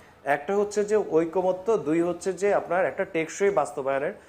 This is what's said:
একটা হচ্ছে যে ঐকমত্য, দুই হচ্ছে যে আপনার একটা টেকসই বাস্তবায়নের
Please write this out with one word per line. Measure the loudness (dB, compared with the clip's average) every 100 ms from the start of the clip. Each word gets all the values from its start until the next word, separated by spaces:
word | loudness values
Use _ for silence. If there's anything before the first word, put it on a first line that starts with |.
| -20 -10
একটা | -2 -2 0 -2
হচ্ছে | 0 0
যে | 0 0 2
ঐকমত্য, | 2 2 0 0 0 0 0
দুই | 2 0
হচ্ছে | 0 -2 -4
যে | -2 0
আপনার | 0 2 0 0
একটা | -2
টেকসই | -4 -4 -4 0 2
বাস্তবায়নের | 2 0 -2 -2 0 -2 -6